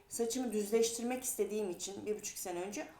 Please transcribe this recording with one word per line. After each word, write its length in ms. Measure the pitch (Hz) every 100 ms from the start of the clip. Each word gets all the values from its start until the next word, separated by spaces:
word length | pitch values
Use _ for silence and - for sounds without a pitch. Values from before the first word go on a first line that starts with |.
| -
saçımı 420 | - 233 254 240
düzleştirmek 720 | 208 202 226 226 - 233 254
istediğim 460 | - - 196 214 202
için 360 | 170 - 202 202
bir 140 | 208
buçuk 180 | - -
sene 240 | 190 175
önce 260 | 190 208 -